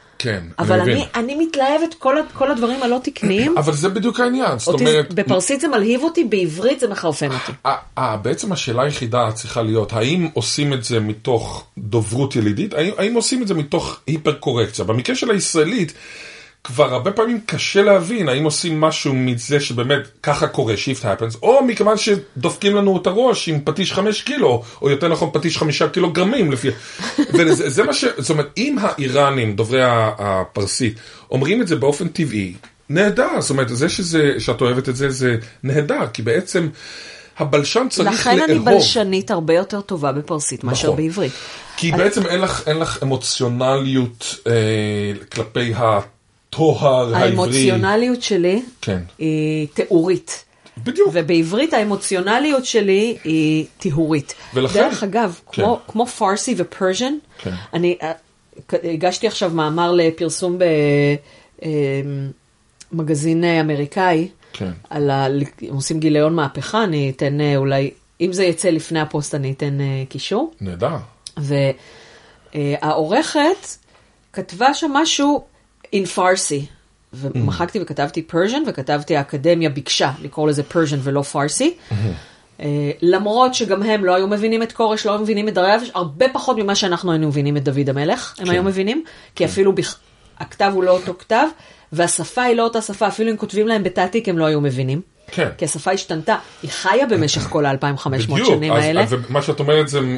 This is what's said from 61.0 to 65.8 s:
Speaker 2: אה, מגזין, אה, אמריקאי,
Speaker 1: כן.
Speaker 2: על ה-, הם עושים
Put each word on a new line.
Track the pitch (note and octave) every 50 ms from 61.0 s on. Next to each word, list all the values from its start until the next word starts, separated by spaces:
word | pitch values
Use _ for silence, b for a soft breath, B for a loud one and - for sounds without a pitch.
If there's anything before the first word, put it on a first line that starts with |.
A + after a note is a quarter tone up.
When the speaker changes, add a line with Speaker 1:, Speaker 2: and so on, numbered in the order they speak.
| C#3+ C#3+ D3 D3 b b b b b b b - -
Speaker 2:
אה, | D#3+ D#3 D3+ C#3+ C#3 C#3 C#3 C#3 C#3+ C#3 C#3 C#3 C#3 C3+ _ _ _ _ _ _ _ _ - - -
מגזין, | - E3 D#3+ D3 D#3+ C#3+ D3 E3 E3 E3 E3+
אה, | F3 E3+ E3
אמריקאי, | D#3+ D#3 D3+ C#3+ C#3+ C#3+ - G#3 F#3 F#3 E3+ D#3 E3 F#3+ - _ B B B
Speaker 1:
כן. | - G#2 F#2+ F2 E2+ - -
Speaker 2:
על | - D3+ C#3+ C#3
ה-, | C3+ C3+ C3+ C3+ C#3 C#3+ C#3+ C#3 - -
הם | - - C#3
עושים | C#3